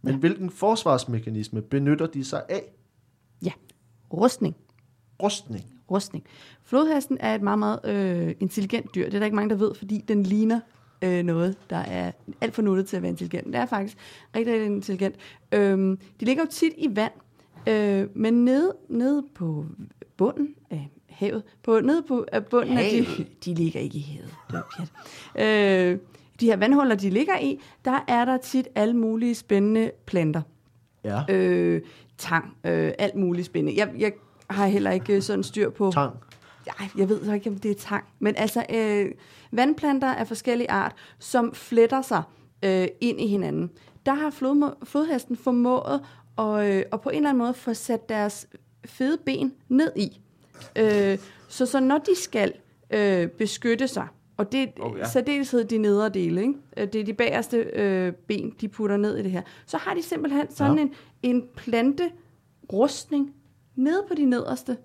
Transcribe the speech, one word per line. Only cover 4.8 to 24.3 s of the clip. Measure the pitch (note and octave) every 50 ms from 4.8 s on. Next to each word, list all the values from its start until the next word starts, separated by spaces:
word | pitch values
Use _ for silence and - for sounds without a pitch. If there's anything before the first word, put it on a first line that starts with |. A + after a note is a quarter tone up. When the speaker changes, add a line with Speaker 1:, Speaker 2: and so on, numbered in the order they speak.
| _ _ _ _ _ _ _ _ F#3+
Speaker 1:
Rustning. | G3+ G3+ - - - A2+ F#2 - - - - _ _
Speaker 2:
Rustning. | F3+ G3+ G3 - - D#3 - - - - - - - _ _
Flodhesten | - B3 C4 D#4 D#4+ D#4 C#4+ C#4+ - C4+ B3+
er | - A3 A3
et | A3
meget, | G3+ G3+ G3+ G#3
meget, | G#3+ G#3 A3 A3+ -
øh, | G#3+ G3+ G3+ G3 F#3 F3 F3 E3+ E3 D#3+ -
intelligent | G3+ F3+ - A3 G3+ F#3+ - A#3 - - -
dyr. | F3+ -
Det | - G3
er | G3+
der | G#3+
ikke | G#3+ G#3
mange, | G#3 G3+ G#3+
der | A3
ved, | G3 G#3+ G#3+ -
fordi | - - G3 G#3+ G3+ -
den | - G#3+ G#3 G3
ligner, | F#3 G3+ G#3+ A3 A3 A3+ A#3 A3+ _ _ _ _ _ _ _
øh, | F#3 F#3 F3+ F3 F3
noget, | F3 E3 E3 E3+ F#3 F#3+ - - _
der | -
er | E3+ - - F#2 - - - - _ - - - -
alt | A#3 A3+ A3+
for | -
nuttet | A3 G3+ F#3+ F#3+ F#3+
til | G3 -
at | F3+
være | F3 F3+
intelligent. | F3 E3 F3+ E3 - - -
Men | - -
det | B2
er | A#3
faktisk | A#3+ A#3 G3+ G3 G#3 - - - - - - - _ -
rigtig, | A3 A3+ A#3+ A#3
rigtig | A3 G#3+
intelligent. | G#3 G#3 G3+ G3 - F#3+ F3+ G3 F#3+ F#3+ - - - - _ _ _
Øhm, | - G#3 G3+ G3 G3 F#3+ F#3+ F#3+ F#3+ F#3+ - - _ _
de | A#3
ligger | A#3+ C4 D4 D#4+
jo | D#4
tit | - - F4 D#4+ D#4+
i | - - C#4 G3
vand, | G#3+ G#3+ A3+ - - _ _ _ _ _ _ _ - -
øh, | A3+ A3 G#3+ G#3 G#3 G3 G3 G3 G3+ -
men | - G#3+ A3 A#3 A#3+ A#3+
nede, | B3 C4 C#4 E4 F#4+ - - - _
nede | B3+ A#3 B3 C4+ C#4+ D4 C#4 - _
på | - F3 E3 D#3 D3+ D3+ D#3 - G3+ - - _ _ - _ _
bunden | - F#3 B3 - - C#4+ D4 C#4+ _ _ _
af | - D3+ C#3+ C#3+ _ - _ _
havet, | - - G3+ G#3 - A3 G#3 - _ _ -
på, | - A3+ A3
nede | - B3+ D4+ E4+ D#4+
på, | - C4 B3 G#3+ -
af | - A3 G#3
bunden | - A#3+ A#3+ A#3+ B3 B3+
af | B3 F#3 G#3
de, | A3 A#3 B3
Speaker 3:
Havet? | F4 - - - - -
Speaker 2:
<laughs> | _ -
de | F3+ F3
ligger | E3 E3 D#3+ - -
ikke | D3+ C#3+ -
i | D3
havet. | C#3+ D3 D3 - - -